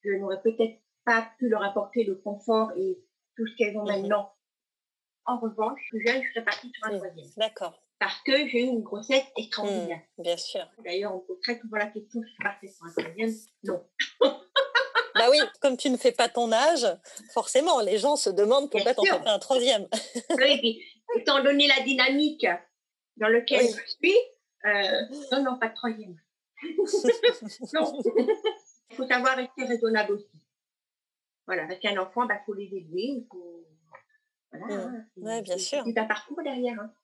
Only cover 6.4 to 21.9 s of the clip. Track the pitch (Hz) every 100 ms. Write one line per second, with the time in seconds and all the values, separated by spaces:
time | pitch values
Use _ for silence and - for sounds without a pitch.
6.4 | 226 202 247 - 220 202 190 160 143 -
7.4 | 220 - 180 _ _ _ 196 - - 269
8.4 | 285 240 247 240 202 202 220 269 269 -
9.4 | 220 214 208 196 175 170 _ - 170 170
10.4 | - 202 165 _ 202 180 208 190 185 180
11.4 | - 226 226 214 208 214 - 233 226 _
12.4 | 196 202 196 _ 170 - 165 175 226 220
13.4 | - _ 190 180 - _ - - 359 -
14.4 | - - 539 480 523 480 466 427 233 294
15.4 | 415 - 277 254 294 247 254 - 233 -
16.4 | 233 220 294 330 233 170 - - - -
17.4 | - 254 330 294 208 208 240 294 208 185
18.4 | 208 269 285 208 196 247 196 - 220 202
19.4 | - 262 240 220 202 220 - 240 - 302
20.4 | 523 - 233 226 - _ - 466 - 277
21.4 | 269 285 285 269 254